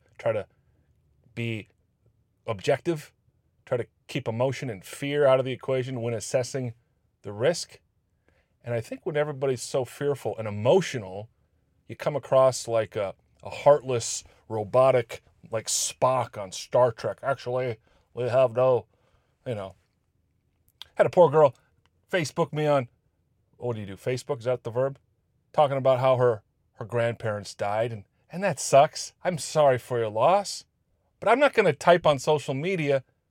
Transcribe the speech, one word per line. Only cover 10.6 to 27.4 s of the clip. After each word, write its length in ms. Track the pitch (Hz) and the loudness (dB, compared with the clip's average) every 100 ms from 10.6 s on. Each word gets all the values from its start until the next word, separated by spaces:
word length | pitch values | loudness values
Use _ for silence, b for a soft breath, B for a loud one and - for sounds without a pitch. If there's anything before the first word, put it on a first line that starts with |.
| 117 185 160 127 95 95 113 _ _ _ _ _ - | 2 4 2 -6 -10 -14 -16 _ _ _ _ _ -18
you 80 | |
come 220 | 113 156 147 | -8 -4 -4
across 500 | - 131 131 120 - | 2 4 4 2 -2
like 300 | 113 107 110 | -2 -2 -4
a, 180 | 98 - _ _ | -6 -8 _ _
a 80 | - | -16
heartless, 720 | - 143 147 131 120 - - - b b | 2 6 6 4 -4 -4 -8 -12 b b
robotic, 760 | 110 101 127 131 127 - - _ _ - | -8 0 4 4 4 0 -8 _ _ -10
like 140 | 110 - | -8 -4
Spock 720 | - - - 127 131 110 107 | -4 -4 0 0 0 -2 -8
on 100 | 98 | -12
Star 400 | - - 127 123 | -12 -2 2 2
Trek. 280 | - 110 98 | 2 -6 -6
"Actually, 540 | 127 135 123 127 127 110 _ _ _ | -4 -6 -4 -6 -4 -8 _ _ _
we 120 | - | -6
have 320 | 123 123 127 117 | -2 2 2 2
no," 300 | 131 120 - _ _ _ _ _ 131 | 2 2 -2 _ _ _ _ _ -10
you 80 | |
know. 220 | 107 95 - _ _ _ _ _ _ _ _ _ - - | -8 -10 -14 _ _ _ _ _ _ _ _ _ -20 -6
Had 120 | - 165 | 0 2
a 40 | |
poor 200 | 185 160 | 6 6
girl 240 | 156 143 - _ _ _ _ _ | 6 4 2 _ _ _ _ _
Facebook 420 | 185 147 - 165 | -4 -2 -2 -4
me 140 | 151 151 | -2 0
on, 220 | 143 123 _ _ _ _ _ _ _ | 0 -2 _ _ _ _ _ _ _
what 160 | 123 | -8
do 60 | 110 | -6
you 60 | 98 | -10
do, 100 | 95 | -8
Facebook? 420 | 127 131 - 127 | -6 -6 -6 -6
Is 80 | 117 | -4
that 180 | 127 | -4
the 60 | - | -4
verb? 280 | 117 135 139 _ _ _ _ _ | -4 -4 -4 _ _ _ _ _
Talking 240 | - 143 135 | 2 2 2
about 240 | 131 127 | 2 4
how 160 | 131 127 | 4 4
her, 260 | 123 107 - _ _ | 4 2 -4 _ _
her 100 | - | -16
grandparents 720 | 110 117 117 110 113 104 | -6 -2 -2 -2 -6 -6